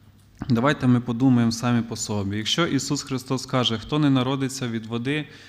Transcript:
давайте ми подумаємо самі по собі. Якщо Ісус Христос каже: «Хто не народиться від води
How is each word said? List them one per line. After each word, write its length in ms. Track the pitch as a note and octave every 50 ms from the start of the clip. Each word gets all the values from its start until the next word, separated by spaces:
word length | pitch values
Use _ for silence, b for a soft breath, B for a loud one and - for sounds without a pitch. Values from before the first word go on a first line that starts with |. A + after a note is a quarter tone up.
| - - - - - _ - - - -
давайте 380 | A#2+ A2+ A#2+ C#3+ D3+ D3 - B2+
ми 120 | B2 A#2+
подумаємо 520 | A#2+ B2+ A#2+ A#2 C3 C3+ B2+ A#2+ A#2 A2+
самі 300 | A2+ A2+ - B2 A#2+ A#2
по 140 | A2 A#2 A#2
собі. 420 | G#2+ - - G#2+ G#2 G2 G2 G2+ G#2+
Якщо 300 | G#2+ - - - E3+ -
Ісус 360 | - C3+ - - D3 C#3 -
Христос 420 | - C3+ B2+ - - C3+ B2+ -
каже: 320 | - - C3 B2 G#2+ A2+ G#2+
«Хто 220 | - - D3+ D3+
не 100 | D3+ C#3+
народиться 580 | C3+ C3 B2 C3 C#3 C3+ C#3 B2+ C3 - C3 A#2+
від 180 | A2+ A2+ A2
води 420 | A2 A#2 A#2 A#2+ C3+ C#3+ D3+ D3 D3 B B B